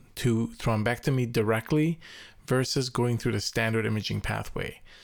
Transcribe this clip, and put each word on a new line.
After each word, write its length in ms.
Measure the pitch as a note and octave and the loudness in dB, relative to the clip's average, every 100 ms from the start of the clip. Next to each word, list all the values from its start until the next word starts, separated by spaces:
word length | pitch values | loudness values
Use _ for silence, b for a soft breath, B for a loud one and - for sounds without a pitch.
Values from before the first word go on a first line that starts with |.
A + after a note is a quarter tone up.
| - - | -8 -2
to 360 | B2+ A2+ A#2 - | 2 2 0 -2
thrombectomy 720 | - A2 G#2+ A#2+ - C3 B2 | 0 2 2 0 0 0 0
directly 720 | A#2 G#2+ A2 - D3+ D#3 E3+ B B B B - | 0 2 2 2 2 2 0 B B B B 0
versus 440 | B2+ C3 - B2+ | 0 2 0 -2
going 260 | - A#2+ A#2 | 0 0 2
through 160 | C3 | 0
the 80 | G#2+ | -2
standard 460 | - - A2+ A2+ A2 | -2 -2 0 2 0
imaging 340 | A2 G2+ G#2 | 0 -2 -4
pathway. 640 | - G#2 G#2+ - - - - B | -2 -4 -4 -6 -8 -10 -18 B